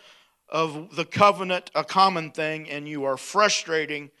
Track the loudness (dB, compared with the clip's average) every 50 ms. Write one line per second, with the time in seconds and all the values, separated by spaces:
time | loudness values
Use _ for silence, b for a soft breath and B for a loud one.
0 | b b b b b b b b _ _ -2 -2 -2 -2 -4 -8 -12 -8 -8 -8
1 | -6 -4 4 6 6 6 6 4 -2 -4 -4 -4 -4 -4 -4 -4 -2 0 2 4
2 | 4 4 2 -2 -6 -6 -6 -4 -4 -4 -4 -6 -8 -10 -10 -10 -10 -8 -6 -4
3 | -2 -2 -4 -4 -6 -2 2 4 4 4 4 0 -2 -2 -2 -2 -2 -2 -6 -8
4 | -10 -14 _ _